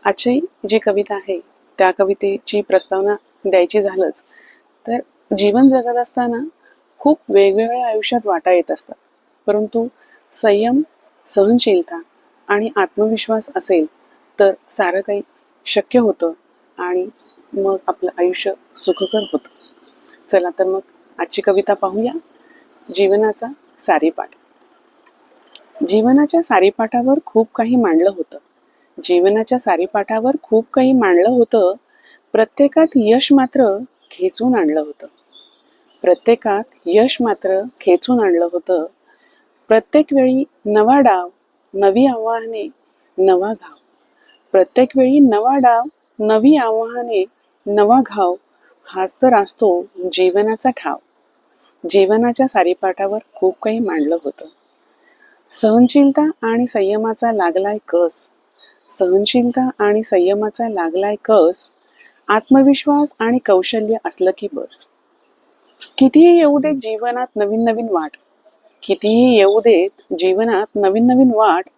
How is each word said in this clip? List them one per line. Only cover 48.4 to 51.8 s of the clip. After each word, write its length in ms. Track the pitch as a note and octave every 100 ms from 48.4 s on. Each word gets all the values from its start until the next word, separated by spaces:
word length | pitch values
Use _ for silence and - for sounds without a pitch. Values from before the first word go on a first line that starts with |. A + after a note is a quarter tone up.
| _ _ _ _
हाच 320 | - G3 F#3 -
तर 180 | B3+
असतो 520 | A#3 F#3+ - G#3+ F3 F#3+ - F3+
जीवनाचा 560 | E3+ F#3 F#3 G#3+ A3 B3+
ठाव. 280 | B3 D3 C#3+ _ _ _ _ _ _ _ _